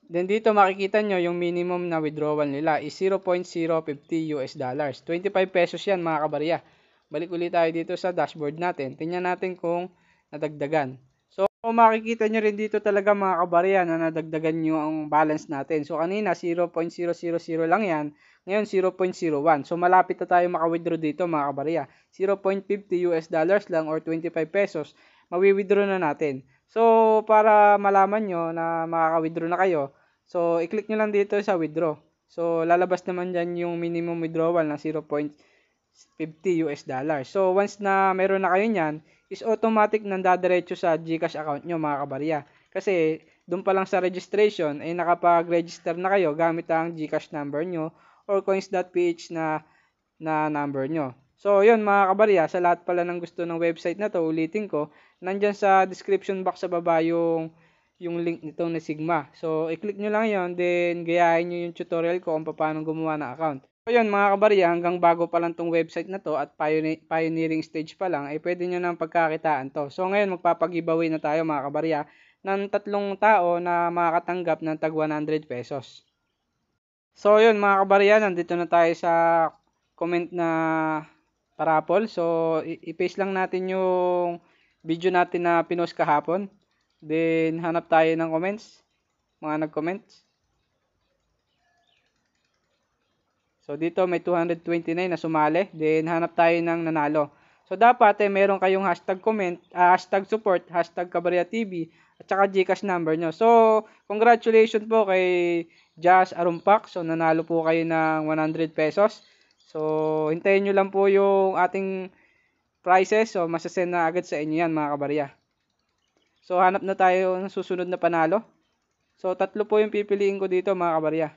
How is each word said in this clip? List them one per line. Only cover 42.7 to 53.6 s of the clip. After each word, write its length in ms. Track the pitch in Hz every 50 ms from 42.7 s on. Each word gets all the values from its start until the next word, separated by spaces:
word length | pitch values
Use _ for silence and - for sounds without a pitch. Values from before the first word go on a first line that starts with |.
Kasi, 520 | _ 190 185 214 190 175 160 156 160 160 _ _ _ _
dun 240 | _ - 170 190 190
pa 80 | 196 190
lang 120 | 190 190
sa 120 | - - 185
registration, 840 | 180 185 175 180 185 _ - 196 214 214 208 - 165 151 143 147
eh, 120 | 117 156 170
nakapag-register 1040 | 175 170 165 175 - - 175 175 170 170 175 170 170 170 170 - - _ 180 165 170
na 160 | 180 190 196
kayo 200 | 202 180 156 147
gamit 360 | 156 165 170 165 170 165 -
ang 240 | 165 160 165 170 170
GCash 400 | 160 156 147 - 151 - - -
number 280 | 156 143 143 139 143 165
nyo 280 | 185 180 160 156 160 _ _ _ _ _ _ _
or 160 | - 202 196
coins 240 | 190 - 196 190 190
dot 240 | - - 180 180 180
P 240 | - 180 175 175 170
H 160 | 170 - -
na, 320 | 170 165 160 156 156 156 156 _ _ _ _ _ _ _ _ _ _ _
na 320 | 160 156 156 151 156 156
number 400 | 151 147 147 143 139 139 135 135
nyo. 240 | 160 165 143 131 127 _ _ _ _ _
So, 240 | _ 202 202 196
yun, 240 | 202 220 233 220 214
mga 240 | 202 202 202 196 185
kabarya, 320 | 190 196 220 214 202 180 156 156
sa 80 | - 185
lahat 240 | 175 170 175 165
pala 240 | - - 180 175 170
ng 160 | 175 175 175
gusto 240 | 175 170 _ - 175
ng 160 | 170 170 165